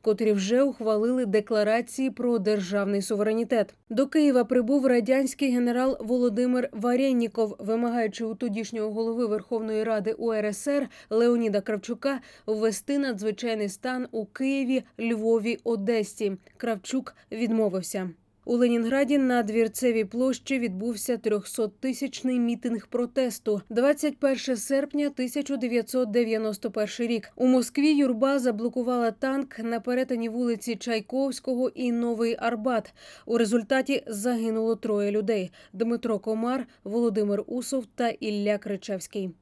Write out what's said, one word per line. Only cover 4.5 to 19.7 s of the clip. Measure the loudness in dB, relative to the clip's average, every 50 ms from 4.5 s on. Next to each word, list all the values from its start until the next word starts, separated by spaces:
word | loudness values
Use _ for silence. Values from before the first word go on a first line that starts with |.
| 2 2 2 4 2 4 4
радянський | 4 4 4 4 4 2 2 2 0 -2 -2 0 2
генерал | 2 2 2 2 2 2 0 0 0 -2
Володимир | -2 -2 0 2 2 2 2 2 2 2 2 0 0 -2
Варєнніков, | -4 -2 0 2 2 2 2 2 2 2 0 0 0 0 -2 -2 -2 -6
вимагаючи | -4 -2 0 0 0 0 0 0 -2 -2 -2 -4 -6
у | -6 -4
тодішнього | -4 -4 -4 -4 -4 -6 -6 -4 -4 -4 -4
голови | -2 -2 -2 -2 0 0 0
Верховної | 0 0 -4 -2 -4 -4 -4 -2 -2 -2 -2 0
Ради | 0 0 0 0 -2 -4
У | -2 -2 -2
Р | -2 0 -2
С | -2 -4 -4 -2
Р | 0 0 0 -2 -4 -8 -20 -10 _
Леоніда | 2 4 4 4 4 4 2 0 0 0
Кравчука | -2 -2 -4 -4 -4 -8 -8 -4 -2 -4 -4 -4 -8 -14 -20 -12 _
ввести | -4 -2 0 0 0 0 -2 -4 -2 0
надзвичайний | 0 0 -2 -4 -2 -4 -4 -4 -4 -4 -4 -2 -2 -2 -4
стан | -6 -6 -6 -6 -4 -4 -6 -6
у | -6 -8 -8
Києві, | -8 _ -2 -2 0 0 0 0 0 0 0 -2 _ _ -4
Львові, | -2 -2 -2 0 2 4 4 4 2 0 -4 -2 _
Одесі. | -2 -2 0 0 0 0 0 0 -2 -4 -4 -2 -2 -4 -4 _ -20 _
Кравчук | _ -4 -4 -4 -6 -6 -4 -4 -4 -4 -6 -18 _ _ _
відмовився. | -4 -4 -2 0 2 2 2 2 0 -2 -6 -4 -6 -6 -6 -6 -8 _ _ _ _ _ _
У | -2 2
Ленінграді | 4 4 4 4 2 2 2 2 2 2 4 4
на | 4 4 4 4 2 2
Двірцевій | 2 2 2 2 2